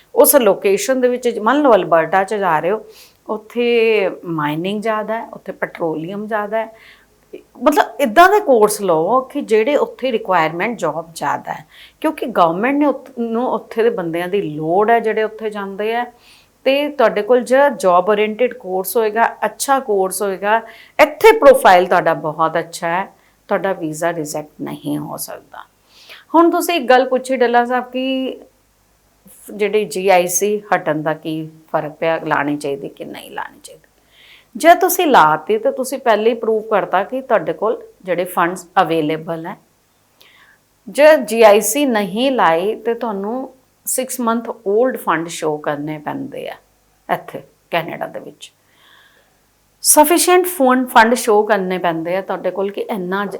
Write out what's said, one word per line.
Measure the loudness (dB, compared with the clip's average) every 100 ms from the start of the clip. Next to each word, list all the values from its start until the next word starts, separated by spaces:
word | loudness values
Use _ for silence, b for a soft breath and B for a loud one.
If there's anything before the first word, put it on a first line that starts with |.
| b 4
ਉਸ | 6 6
ਲੋਕੇਸ਼ਨ | 4 2 2 0 0 0
ਦੇ | 0
ਵਿੱਚ, | 0 -2 -2
ਮੰਨ | 0 2
ਲਓ | 4 4
ਅਲਬਰਟਾ | 4 0 2 0
'ਚ | 0
ਜਾ | -2 0 0
ਰਹੇ | 0
ਹੋ, | -4 -6 B B B -10
ਉੱਥੇ | -10 -8 -4 0 2 2 2 0 -4 -6
ਮਾਈਨਿੰਗ | -4 -2 -4 -4 -4
ਜ਼ਿਆਦਾ | -4 -4 -4
ਹੈ, | -8 -10
ਉੱਥੇ | -16 -14
ਪੈਟਰੋਲੀਅਮ | -10 -10 -6 -6 -6 -8 -10 -6
ਜ਼ਿਆਦਾ | -4 -2 -4
ਹੈ, | -6 -12 b b b _ _ -20 _ -2
ਮਤਲਬ | 0 2 -2 -2
ਇੱਦਾਂ | 0 6 6
ਦੇ | 4
ਕੋਰਸ | 4 4 4 2
ਲਓ | 0 0 2 0
ਕਿ | -2 -6
ਜਿਹੜੇ | 0 0 2 0
ਉੱਥੇ | -2 -4 -4
ਰਿਕੁਆਇਰਮੈਂਟ | -2 0 2 0 -2 -6 -4
ਜੌਬ | -4 -4 -10
ਜ਼ਿਆਦਾ | -8 -6 -6 -8
ਹੈ, | -12 -14 B B B
ਕਿਉਂਕਿ | -6 -4 -4
ਗੌਰਮੈਂਟ | 2 2 2 -2 0
ਨੇ | 0
ਉੱਥ-, | -2 -8 -8
ਨੂੰ | -4 -4 -2
ਉੱਥੇ | -4 -6 -2
ਦੇ | 0
ਬੰਦਿਆਂ | 0 -4 -4 -4
ਦੀ | -4
ਲੋੜ | -4 -4 0 2 4
ਹੈ | 2
ਜਿਹੜੇ | 0 -2
ਉੱਥੇ | -4 -6 -10
ਜਾਂਦੇ | -8 -10 -6 -4 -4
ਆ। | -6 -12 b b b _
ਤੇ | 0 0 0
ਤੁਹਾਡੇ | 2 2 2
ਕੋਲ | 2 2
ਜੇ | 4 4 4 2
ਜੌਬ | 2 4 2
ਓਰੀਐਂਟਿਡ | 0 0 -2 -4
ਕੋਰਸ | -4 -6 -6 -2 -2
ਹੋਏਗਾ, | 0 0 0 0 -6
ਅੱਛਾ | -4 -2 -2
ਕੋਰਸ | 0 0 -2 -4
ਹੋਏਗਾ, | -6 -4 0 0 -2 B B B
ਇੱਥੇ | 0 4 4
ਪ੍ਰੋਫਾਈਲ | 8 8 8 8 6 6
ਤੁਹਾਡਾ | 2 2
ਬਹੁਤ | -2 -4 -2 0 -2
ਅੱਛਾ | -6 -8 -4
ਹੈ, | -4 -6 _ b b -4
ਤੁਹਾਡਾ | -2 -2
ਵੀਜ਼ਾ | -4 -6 -4 -4
ਰਿਜੈਕਟ | -4 -6 -8 -12 -12
ਨਹੀਂ | -12 -10 -8 -8
ਹੋ | -8 -12
ਸਕਦਾ। | -12 -16 _ -20 -20 _ B B B B B 2
ਹੁਣ | 4
ਤੁਸੀਂ | 2 -2 -2
ਇੱਕ | 4
ਗੱਲ | 4 4
ਪੁੱਛੀ | -2 -2 0
ਡੱਲਾ | 2 2 0
ਸਾਹਿਬ | -2 -4
ਕਿ | -6 -4 -4 -6 -10 -18 _ _ _ _ _ _ _ _ -20 -14
ਜਿਹੜੇ | -6 -2 0 -2
ਜੀ | -2 4
ਆਈ | 4 2
ਸੀ | 0 -2 -2 -2 -2
ਹਟਣ | 0 -2
ਦਾ | -2
ਕੀ | -4 -6 -8 -10 -16 _
ਫਰਕ | -6 -6
ਪਿਆ, | -4 -2 -2
ਲਾਉਣੀ | -2 -2 -2 -4
ਚਾਹੀਦੀ | -6 -8 -10
ਕਿ | -14 -16
ਨਹੀਂ | -16 -14
ਲਾਉਣੀ | -14 -14 -16
ਚਾਹੀਦੀ। | -20 -20 _ _ b b b b b 0
ਜੇ | 4 4
ਤੁਸੀਂ | 4 0 4
ਲਾਤੀ | 6 6 2 -2 -2
ਤਾਂ | -2
ਤੁਸੀਂ | -4 -6 -4
ਪਹਿਲੇ | 0 2 2
ਹੀ | 0
ਪ੍ਰੂਵ | -2 -2
ਕਰਤਾ | 0 -2 0 -2
ਕਿ | -2 -6
ਤੁਹਾਡੇ | -2 -2 0
ਕੋਲ | -4 -4 -4 -10 _
ਜਿਹੜੇ | -6 -4
ਫੰਡਸ | -2 0 -2 -2 -4 0
ਅਵੇਲੇਬਲ | 0 0 -2 -4 -6 -10 -10
ਹੈ। | -16 _ _ _ _ _ _ b b b b _ _ -6
ਜੇ | 4 6 6
ਜੀ | 2 6
ਆਈ | 6 6
ਸੀ | 2 0 0
ਨਹੀਂ | 0 -2 -2 0
ਲਾਈ | 2 2 2 -2 -6
ਤੇ | -6
ਤੁਹਾਨੂੰ | -6 -6 -6 -6 -8 -10 -16 _ _ -8 -6
six | -6 -4 -2
month | -2 -4
old | -8 -2 0 0
fund | -2 -2 -2 -4
show | -6 -4 -4
ਕਰਨੇ | -6 -6 -6 -8
ਪੈਂਦੇ | -8 -8 -10 -12 -14
ਆ | -14 _ _ _ _ -6
ਇੱਥੇ | -6 -8 -18 -18 _ -6
ਕੈਨੇਡਾ | -6 -6 -10 -10
ਦੇ | -12
ਵਿੱਚ। | -18 -20 -20 _ b b b b b b b b b _ _ _
ਸਫੀਸ਼ੀਐਂਟ | 2 4 6 4 4 2 2
ਫੰਡ, | 2 2 2 2
ਫੰਡ | 4 4
ਸ਼ੋ | 2 2 2
ਕਰਨੇ | 2 0 -2 -2
ਪੈਂਦੇ | -2 -2 -4 -4
ਆ |
ਤੁਹਾਡੇ | -4 -6 -4
ਕੋਲ | -4 -6
ਕਿ | -6
ਇੰਨਾ | -6 -6 -4 -4 -6
ਜ-, | -8